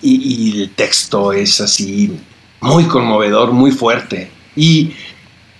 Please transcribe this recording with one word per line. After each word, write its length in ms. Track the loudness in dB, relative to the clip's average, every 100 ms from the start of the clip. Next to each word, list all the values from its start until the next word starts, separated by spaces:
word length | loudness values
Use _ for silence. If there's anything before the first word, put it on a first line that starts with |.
y, 480 | 2 2 0 -2 -2 -2
y 40 |
el 80 | -4 -4
texto 580 | -2 -2 -2 -2 0
es 260 | 0 0 -2
así 540 | -2 -4 -2 -2 -2 -4 -14 -20 _ -8
muy 220 | 0 2
conmovedor, 720 | 2 0 0 0 2 2 2
muy 180 | 4 2
fuerte. 580 | 2 0 -2 -4 -10 -12 -18 -10 0
Y 360 | 2 2 0 -6 -20 -20 -20 _ _ _